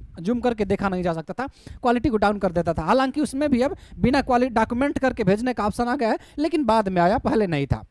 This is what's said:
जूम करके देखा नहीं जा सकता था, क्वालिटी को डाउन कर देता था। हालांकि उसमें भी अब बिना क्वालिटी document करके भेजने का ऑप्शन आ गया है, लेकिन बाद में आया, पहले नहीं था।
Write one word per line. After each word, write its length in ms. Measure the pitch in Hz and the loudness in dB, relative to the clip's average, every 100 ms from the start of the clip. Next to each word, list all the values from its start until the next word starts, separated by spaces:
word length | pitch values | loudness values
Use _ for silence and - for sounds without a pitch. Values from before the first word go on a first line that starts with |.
| - - | -18 -8
जूम 180 | 170 240 | -4 0
करके 260 | 240 226 202 | 0 0 0
देखा 240 | 196 196 | 0 0
नहीं 140 | 185 | -2
जा 100 | 180 | -2
सकता 200 | 165 160 | -4 -6
था, 140 | 185 269 - - - | -8 -8 -10 -20 -4
क्वालिटी 280 | 247 240 277 | 0 2 2
को 80 | 214 | 2
डाउन 200 | 202 208 | 2 2
कर 140 | 180 | 0
देता 220 | 170 170 | 0 -2
था। 80 | 160 | -2
हालांकि 400 | 160 240 262 269 | 0 2 2 0
उसमें 280 | 285 269 294 | -4 -2 0
भी 120 | 247 | 2
अब 140 | 262 349 - - | 0 -2 -12 -2
बिना 240 | 208 277 | 0 2
क्वालिटी 320 | - 240 254 | 2 2 2
document 460 | 226 220 240 285 320 | 0 0 0 -2 0
करके 240 | 262 240 | -2 0
भेजने 300 | 196 208 254 | 2 2 0
का 120 | 247 208 | -2 -2
ऑप्शन 180 | 202 | -2
आ 120 | 240 247 | -2 0
गया 140 | 226 | 0
है, 100 | 233 - - | -2 -4 -4
लेकिन 280 | 311 320 247 | -2 0 2
बाद 240 | 220 196 | 2 2
में 120 | 185 | 2
आया, 160 | 175 220 | 4 2
पहले 300 | - 220 202 | 2 0 2
नहीं 200 | 151 139 | 0 -2
था। 160 | 110 - | -4 -6